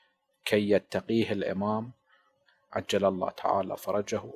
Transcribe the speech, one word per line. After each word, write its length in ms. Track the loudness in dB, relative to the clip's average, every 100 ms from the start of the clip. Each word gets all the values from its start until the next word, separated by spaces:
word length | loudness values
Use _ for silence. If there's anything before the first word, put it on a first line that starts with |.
| _ _ _ _
كي 260 | 0 2 4
يتقيه 600 | 2 2 -4 0 0 2
الإمام 600 | 0 -2 -2 -2 -2 -6 -14 _ _ _ _ _ _ _
عجل 320 | -8 0 2
الله 260 | 2 2 -4
تعالى 460 | -2 0 0 0 -6
فرجه 560 | -2 -2 -2 -4 -6